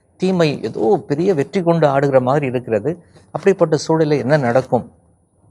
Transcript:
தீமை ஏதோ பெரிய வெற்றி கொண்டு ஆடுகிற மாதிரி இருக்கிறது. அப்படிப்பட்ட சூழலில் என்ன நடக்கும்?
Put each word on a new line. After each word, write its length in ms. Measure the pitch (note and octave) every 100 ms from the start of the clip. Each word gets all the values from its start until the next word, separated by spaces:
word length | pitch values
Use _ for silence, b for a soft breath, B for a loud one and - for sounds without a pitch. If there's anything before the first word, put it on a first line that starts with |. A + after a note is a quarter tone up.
| _ -
தீமை 320 | F#3 F#3 D#3+ -
ஏதோ 400 | A2 - A2 - -
பெரிய 260 | C#3+ F#3
வெற்றி 300 | D#3+ C3+ G3
கொண்டு 240 | E3+ E3 D3+
ஆடுகிற 320 | C#3 C#3 C3
மாதிரி 240 | B2+ D3 C#3
இருக்கிறது. 460 | B2 A#2 G#2+ A#2+ F3+ b b b
அப்படிப்பட்ட 460 | D3+ G3 F#3+ E3 D#3
சூழலில் 420 | - D#3+ D#3 D3
என்ன 180 | A#2+ D3+
நடக்கும்? 480 | A#2+ F3 - A#2+ - _ _ _ _ _ _